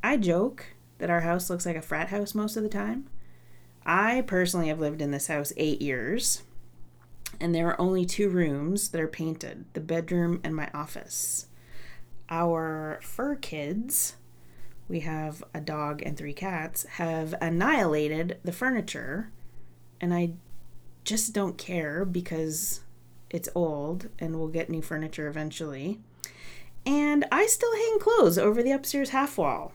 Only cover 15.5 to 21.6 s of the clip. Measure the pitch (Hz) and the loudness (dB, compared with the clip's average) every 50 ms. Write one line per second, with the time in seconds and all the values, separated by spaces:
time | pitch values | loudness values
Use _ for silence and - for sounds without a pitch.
15.5 | - 160 147 151 156 151 147 147 147 147 - - 147 - 151 147 147 - 190 196 | -10 -8 -6 -4 -2 -2 -2 -2 -2 -4 -4 -4 -4 -4 -4 -6 -6 -4 -4 -4
16.5 | 185 160 156 165 - - - - - - 175 165 165 160 160 156 165 - 170 165 | -2 -2 -4 -4 -4 -6 -6 -6 -4 -4 -2 0 0 0 -2 -2 -2 -2 0 0
17.5 | 170 170 190 262 311 269 202 165 151 151 151 147 156 156 170 175 180 - - 180 | 2 4 4 4 6 6 4 4 4 4 2 2 0 0 0 -2 -4 -4 -6 -6
18.5 | 175 - 254 262 254 226 - - - 131 117 127 139 185 220 - - - - - | -4 0 0 0 2 0 0 -2 -6 -8 -6 -4 -4 -4 -4 -6 -8 -12 -12 -12
19.5 | - - - - - - - - - - - 175 175 175 175 170 165 - - - | -10 -10 -12 -12 -14 -18 -20 -20 -10 -4 0 2 2 2 2 0 -2 -6 -10 -8
20.5 | - - - - - - - - - - - - 208 220 - - 220 208 196 180 | -8 -8 -8 -8 -12 -12 -14 -14 -16 -10 -6 -2 0 0 0 0 0 0 -2 -2
21.5 | - - | -4 -6